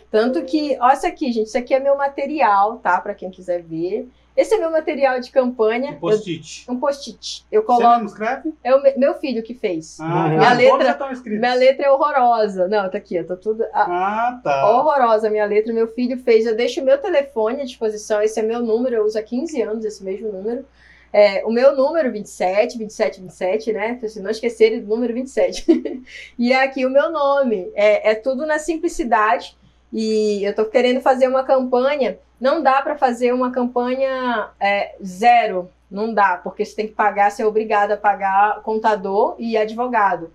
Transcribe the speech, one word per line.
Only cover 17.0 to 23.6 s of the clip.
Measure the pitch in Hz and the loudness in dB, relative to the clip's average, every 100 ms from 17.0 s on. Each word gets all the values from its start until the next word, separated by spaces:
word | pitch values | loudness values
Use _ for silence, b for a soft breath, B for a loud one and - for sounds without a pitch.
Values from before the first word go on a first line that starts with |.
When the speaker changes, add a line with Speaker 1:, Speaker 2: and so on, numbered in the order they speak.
| 415 302 277 226 214 277 | 2 0 0 -2 -2 -2
Speaker 1:
à | 254 | -8
disposição, | - 226 214 - 208 | -6 -6 -4 -4 0
esse | 214 226 | 0 -2
é | |
meu | 220 240 | -4 -2
número, | 240 220 254 226 | -2 0 0 0
eu | |
uso | 208 214 | 0 -2
há | |
quinze | - 247 330 294 | -4 -6 -4 -4
anos | 208 226 | -4 -4
esse | 214 - | -8 -8
mesmo | 190 202 220 | -10 -8 -8
número. | 190 208 254 277 b b b b | -8 -6 -8 -10 b b b b
É, | 208 208 190 | 4 4 2
o | 214 | -2
meu | 233 269 277 | 2 4 4
número, | 277 330 262 | 2 0 -2
vinte | 208 | -4
e | 202 | -10
sete, | - 185 202 240 247 | -4 -2 0 0 -4
vinte | 214 | -10
e | |
sete, | - 196 190 | -4 -4 -4
vinte | 185 | -16
e | |
sete, | - 185 208 | -6 -4 -2